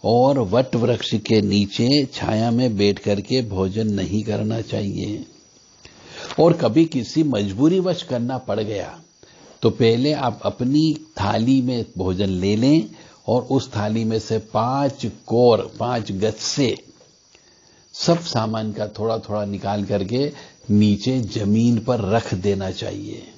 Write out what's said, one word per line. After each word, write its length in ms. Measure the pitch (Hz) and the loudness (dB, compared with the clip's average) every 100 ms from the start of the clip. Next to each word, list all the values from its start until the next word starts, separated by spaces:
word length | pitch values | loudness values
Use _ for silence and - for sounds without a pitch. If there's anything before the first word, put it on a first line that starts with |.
और 340 | - 117 262 143 | 2 4 4 2
वट 360 | 101 113 131 | 2 2 2
वृक्ष 400 | 123 117 113 - | 0 2 0 0
के 260 | 110 - 110 | -4 2 2
नीचे 680 | 101 101 98 - 117 143 135 | 4 2 0 0 2 2 0
छाया 380 | - - 110 117 | -4 -2 0 0
में 260 | 117 127 101 | 2 0 2
बैठ 220 | 101 98 | 2 2
करके 440 | - 101 98 131 | -2 -2 0 -2
भोजन 440 | 117 95 95 104 107 | -2 -2 -2 -2 -2
नहीं 360 | 98 90 104 | -2 -2 -4
करना 380 | 107 104 107 110 | -2 -4 -2 -4
चाहिए। 640 | 107 107 98 82 - 110 - - _ _ _ _ - - - - - - | -4 -4 -4 -4 -6 -8 -10 -20 _ _ _ _ -20 -20 -20 -18 -10 4
और 120 | 165 | 4
कभी 320 | 170 117 143 | 4 2 4
किसी 380 | 160 131 113 156 | 2 0 -2 0
मजबूरीवश 800 | 156 113 101 98 151 185 185 170 | 0 0 -2 2 2 2 0 -4
करना 360 | - 123 120 131 | -4 -4 -2 -6
पड़ 220 | - 104 | -4 -4
गया, 400 | 104 104 87 - _ _ - - - - | -2 -6 -8 -14 _ _ -20 -20 -20 -2
तो 80 | 113 | -2
पहले 420 | - 117 117 139 | 4 4 4 2
आप 280 | 151 131 107 | 0 -2 -2
अपनी 560 | 107 - 123 147 160 147 - - | -6 -2 0 2 2 0 -8 -4
थाली 420 | 98 107 117 135 | -2 0 4 4
में 220 | 123 123 110 - | 2 -2 -4 -4
भोजन 300 | 92 92 101 | -2 0 0
ले 280 | 92 95 107 | 0 0 2
लें 340 | 127 311 - - - - - | 4 4 2 -10 -20 -12 -2
और 140 | 120 | 0
उस 340 | 123 135 - 110 | 2 -2 -2 -4
थाली 280 | 107 110 | -2 0
में 140 | 110 110 | 0 -2
से 200 | - 110 | -2 -4
पांच 680 | - 107 117 135 143 - 110 - - | -2 -2 0 0 -2 -4 -10 -10 -2
कोर, 460 | 113 123 107 - - | 4 6 6 2 -6
पांच 320 | 120 123 104 | -4 -4 -4
गज 220 | 95 107 | -2 -2
से 420 | 107 - - 127 - - _ _ _ _ _ _ _ _ _ _ | -4 -6 -2 -2 -2 -10 _ _ _ _ _ _ _ _ _ _
सब 260 | - - 170 | -4 0 0
सामान 520 | - 120 110 110 110 | 0 -4 -2 -4 -6
का 160 | 104 107 | -6 -8
थोड़ा 300 | - 113 113 | -4 -4 -4
थोड़ा 260 | 104 107 | -4 -6
निकाल 400 | 104 101 95 104 | -4 -6 -4 -4
करके 480 | 98 101 95 120 143 143 - _ - | -2 -2 -2 -2 -2 -6 -20 _ 0
नीचे 500 | 104 107 101 127 131 | 4 4 4 0 -2
जमीन 580 | 104 117 101 107 120 117 | -2 -4 0 4 4 2
पर 220 | 113 120 | 0 -2
रख 340 | 95 113 - | 2 0 0
देना 360 | 95 101 98 95 | -2 0 -2 -4
चाहिए। 520 | 92 - 101 104 107 - | -6 -8 -8 -12 -14 -16